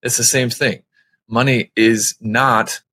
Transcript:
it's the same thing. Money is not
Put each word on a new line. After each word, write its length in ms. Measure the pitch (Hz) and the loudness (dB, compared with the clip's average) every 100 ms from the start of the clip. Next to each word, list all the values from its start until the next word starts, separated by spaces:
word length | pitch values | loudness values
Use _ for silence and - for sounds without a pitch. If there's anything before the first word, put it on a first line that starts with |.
it's 160 | 123 - | -4 -2
the 60 | |
same 260 | 117 135 127 | 0 0 -2
thing. 320 | - 135 - _ _ _ _ _ | -2 -4 -4 _ _ _ _ _
Money 440 | 113 135 123 - - | -2 2 0 -2 2
is 400 | 113 113 98 - | 2 2 -2 -6
not 600 | 113 113 135 113 104 - _ | -4 0 2 2 0 -6 _